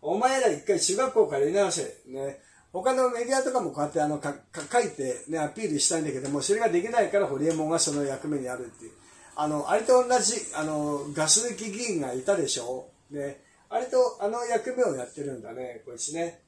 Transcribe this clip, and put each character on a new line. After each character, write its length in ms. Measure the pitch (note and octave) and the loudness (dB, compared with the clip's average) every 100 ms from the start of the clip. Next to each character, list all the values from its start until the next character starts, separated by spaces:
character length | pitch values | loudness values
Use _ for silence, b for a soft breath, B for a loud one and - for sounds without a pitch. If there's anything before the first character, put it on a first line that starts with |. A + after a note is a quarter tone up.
「お 160 | A3 G3 | 0 2
前 220 | B3+ C4+ | 4 6
ら 100 | B3 | 4
一 140 | D3 | 2
回 160 | - F3+ | 2 2
中 160 | - G3 | 2 2
学 160 | C4 | 2
校 140 | A3+ G#3 | 4 4
か 80 | C#3 | 4
ら 60 | |
や 60 | C#3+ | 2
り 40 | |
直 180 | F#3+ G3+ | 4 2
せ。」 120 | E3 C#3 - - | 2 -4 -8 -14
ね。 320 | C3 C#3 C#3 b b b | -8 -8 -10 b b b
他 220 | F3 G#3+ | -2 0
の 160 | C4 B3+ | 4 2
メ 140 | A#3+ | 2
デ 100 | A#3+ | 0
ィ 20 | C4+ | 0
ア 60 | |
と 100 | C4+ | 2
か 80 | B3+ | 0
も 100 | F3+ | -2
こ 100 | D3 | -4
う 40 | |
や 60 | D3 | -2
っ 20 | |
て 80 | E3 | 0
あ 80 | D3+ | 0
の、 100 | D3 | 0
か-、 140 | D3 C#3+ _ | -4 -8 _
か-、 100 | - C#3+ A#3+ | -14 0 0
書 60 | A3+ | 0
い 40 | |
て 320 | - C3 B2 - | -2 -6 -6 -6
ね、 100 | D#3+ | -4
ア 100 | D3 | -4
ピ 140 | G#3+ | -4
ー 80 | G#3+ | -2
ル 80 | D3+ | 0
し 100 | - | 2
た 100 | E3 | 0
い 40 | |
ん 20 | |
だ 80 | D3+ | -2
け 80 | C3 | -4
ど 100 | C3+ | -4
も、 100 | C#3+ | -2
そ 140 | C#3+ | 0
れ 60 | G#3 | 2
が 80 | A3+ | 2
で 120 | F3 | 2
き 80 | G3+ | 0
な 140 | A#3+ | 2
い 80 | G3+ | 2
か 80 | G3+ | 2
ら 80 | G3 | 0
ホ 100 | C3+ | 0
リ 120 | D#3 | 0
エ 40 | |
モ 120 | D#3+ | 0
ン 60 | D#3 | 0
が 80 | E3 | 0
そ 120 | - | 0
の 120 | D3 | 0
役 240 | C#3 C3+ D#3+ | -2 -4 -4
目 100 | D3 | -4
に 100 | B2+ | -4
あ 80 | B2+ | -6
る 100 | A#2+ | -10
っ 20 | |
て 140 | - | -14
い 40 | A2 | -20
う。 40 | - B B B - | -20 B B B -4
あ 120 | D3+ | -2
の、 200 | D3+ C#3+ | -2 0
あ 80 | G3+ | 0
れ 60 | |
と 240 | A3+ B3+ B3 | 6 4 6
同 120 | B3 | 4
じ、 140 | - A#3 - | 2 -2 -6
あ 80 | D3 | -6
の、 420 | D#3 D3+ D3 C#3+ D3 | -4 -2 -2 -2 -4
ガ 140 | D3 D#3 | -2 2
ス 260 | - A#3+ | 4 2
抜 40 | F#3 | -6
き 140 | G#3+ | -8
議 140 | G3+ | -6
員 160 | A#3+ F3+ | -4 -2
が 140 | C3+ | -2
い 60 | B2 | -4
た 140 | C3 G3 | 0 0
で 120 | C#3 | 2
し 100 | - | -2
ょ。 280 | A#2 B2+ - _ _ | -4 -8 -10 _ _
ね。 320 | C#3+ C#3+ C#3 b b b | -8 -8 -10 b b b
あ 100 | - | -4
れ 80 | B3+ | 0
と 320 | B3+ B3 - | 2 2 2
あ 80 | G3+ | -4
の 180 | A#3+ A#3 | -2 0
役 280 | A#3 B3+ | -2 0
目 100 | B3 | 0
を 100 | A#3 | 0
や 100 | C3+ | 0
っ 80 | B2 | -8
て 80 | - | -8
る 100 | C#3+ | -8
ん 100 | B2+ | -8
だ 100 | A2 | -12
ね、 300 | A#2 B2+ A#2 | -10 -10 -12
こ 80 | - | -16
い 60 | A#2+ | -10
つ 140 | - | -8
ね。 280 | D#3+ E3+ E3+ | -4 -6 -6